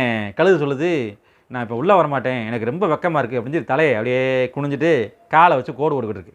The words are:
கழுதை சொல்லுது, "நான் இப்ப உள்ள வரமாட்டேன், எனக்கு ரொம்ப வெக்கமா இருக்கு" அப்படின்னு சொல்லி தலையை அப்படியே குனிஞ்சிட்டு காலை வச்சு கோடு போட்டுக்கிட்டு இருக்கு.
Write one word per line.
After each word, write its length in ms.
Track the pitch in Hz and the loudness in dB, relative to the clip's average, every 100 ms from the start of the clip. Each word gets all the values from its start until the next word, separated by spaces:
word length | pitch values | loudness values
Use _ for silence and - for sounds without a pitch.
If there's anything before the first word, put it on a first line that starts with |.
| 123 113 104 - | 0 -2 -4 0
கழுதை 200 | 175 175 | 2 4
சொல்லுது, 320 | 143 135 175 160 113 104 _ _ _ | 2 -2 -2 -2 -4 -10 _ _ _
"நான் 140 | 127 | -10
இப்ப 120 | 117 117 | -6 -2
உள்ள 120 | 165 196 | 2 4
வரமாட்டேன், 420 | 151 139 131 127 110 | 2 0 -2 -4 -4
எனக்கு 240 | 120 117 | -4 -4
ரொம்ப 140 | 160 190 | -2 -2
வெக்கமா 280 | 151 175 156 | 0 0 -2
இருக்கு" 180 | 120 123 | -2 -4
அப்படின்னு 180 | 113 160 | -4 -4
சொல்லி 140 | 117 | -2
தலையை 200 | 135 160 | 0 2
அப்படியே 280 | 110 117 127 131 131 127 | 2 0 0 0 0 -2
குனிஞ்சிட்டு 360 | 139 143 139 160 147 104 - _ | -2 -4 -2 2 2 0 -8 _
காலை 220 | 156 175 147 | 4 6 4
வச்சு 160 | 127 | 0
கோடு 200 | 120 151 | -4 -2
போட்டுக்கிட்டு 260 | 143 113 95 | -2 -4 -8
இருக்கு. 140 | 87 | -12